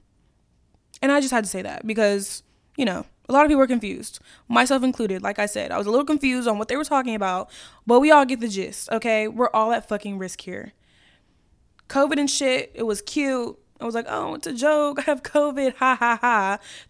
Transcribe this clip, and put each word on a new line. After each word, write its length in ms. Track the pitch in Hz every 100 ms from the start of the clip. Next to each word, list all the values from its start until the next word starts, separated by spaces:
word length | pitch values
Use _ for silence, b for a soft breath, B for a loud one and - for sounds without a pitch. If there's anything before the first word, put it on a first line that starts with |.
| _ _ _ _ _ _ _ _ _ -
And 120 | 269
I 80 | 285
just 120 | 269
had 120 | 247
to 60 | 208
say 120 | 190
that 240 | - - 220
because, 560 | 220 208 202 196 - - _ _ -
you 80 |
know, 220 | 240 208 - _ -
a 40 |
lot 120 | 262
of 40 | 302
people 140 | 294
are 60 | 262
confused, 500 | 247 208 - - - B B -
myself 340 | 240 254 269
included. 400 | 254 254 220 190
Like 160 | 202 202
I 80 | 208
said, 240 | 208 202
I 80 | -
was 80 | 202
a 40 |
little 140 | 233
confused 440 | 285 302 277 254 240
on 100 | 208
what 80 | 214
they 100 | 262
were 60 |
talking 320 | 302 285 254
about, 340 | 220 190 185 - B B B -
but 140 | 240
we 100 | 294
all 140 | 302
get 160 | 269 254
the 80 | 226
gist, 420 | 190 185 - -
okay? 380 | 226 220 220 214
We're 220 | 226 247
all 160 | - 220
at 180 | 226 -
fucking 300 | 208 208 196
risk 220 | 185 -
here. 320 | - 180 - - b b b b b _ _ _ _ _ -
covid 280 | 269 285 294
and 120 | 285
shit, 400 | - 269 254 -
it 100 | -
was 180 | 226 208
cute. 560 | - 302 277 262 233 - _ _
I 40 |
was 100 | 233
like, 120 | 226 233
"Oh, 260 | 214 -
it's 120 | - -
a 80 |
joke. 440 | 240 277 302 294 285
<laughs> 80 | 277
I 40 |
have 120 | 285
covid. 520 | - 302 294 269 262 -
Ha, 200 | 262 254
ha, 200 | 240 233
ha." 400 | 247 220 196 202 B B B